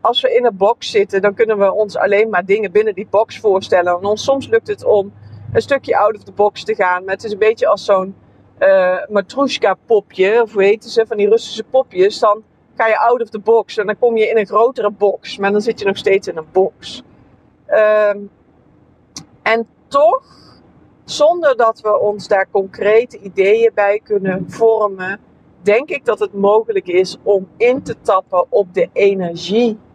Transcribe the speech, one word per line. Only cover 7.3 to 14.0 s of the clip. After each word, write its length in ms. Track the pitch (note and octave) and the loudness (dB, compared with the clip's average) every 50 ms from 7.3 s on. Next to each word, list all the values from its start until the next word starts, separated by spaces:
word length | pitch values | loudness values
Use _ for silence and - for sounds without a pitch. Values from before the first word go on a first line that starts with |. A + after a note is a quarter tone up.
een 60 | G#3 | -4
beetje 300 | F#3 G#3+ A3 A#3 - B3 | 0 0 0 2 2 0
als 180 | - - F#3 - | 0 0 0 0
zo'n, 300 | - G3+ F#3+ F#3 F#3+ G3 _ _ _ _ _ _ _ _ | 0 0 0 0 -4 -10 _ _ _ _ _ _ _ _
eh, 400 | - - G3 F#3+ F#3+ F#3 F3+ F#3 F3+ - - | 0 2 4 4 4 2 0 -2 -4 -6 -4
matroeska 680 | G#3 G3+ F#3 _ - B3 C#4 B3+ - - - G3+ F#3 _ _ | -4 -4 -4 _ -4 -2 -2 -2 -2 -2 0 0 0 _ _
popje, 560 | _ A3+ G3+ G3 _ - - F#3 G3 A3 A#3+ | _ 0 0 0 _ -2 0 0 2 4 2
of 120 | A#3 G#3+ A3 | 0 0 0
hoe 100 | G3+ F#3+ | 0 2
heten 260 | G3 G#3+ G#3+ - A#3 | 2 2 0 -4 -4
ze, 160 | - A3+ A3 | -2 -2 -2
van 100 | _ A#3 | _ -2
die 120 | G#3 G3+ - | -2 2 2
Russische 340 | A3 A#3 - - - G#3+ G#3+ | 2 0 0 -6 -12 -12 -12
popjes. 560 | _ - C4 C4 _ - F3+ F#3 G3+ G#3 - | _ 0 -2 -2 _ 0 0 0 0 2 0
Dan 240 | B3 G#3+ G#3 A3 _ _ _ _ _ _ _ | 0 0 0 0 _ _ _ _ _ _ _
ga 120 | - A3+ | -2 0
je 120 | A3 G#3+ - | 0 0 2
out 220 | - A#3 A#3+ B3 | 2 0 2 0
of 80 | A#3 - | -2 -8
the 100 | - G#3+ | -8 -12
box 380 | - A3 A3+ A3+ - - - | -2 0 0 0 0 -2 -6
en 80 | A3 G3+ | -6 -4
dan 140 | G3+ G#3 | -4 -2
kom 180 | _ | _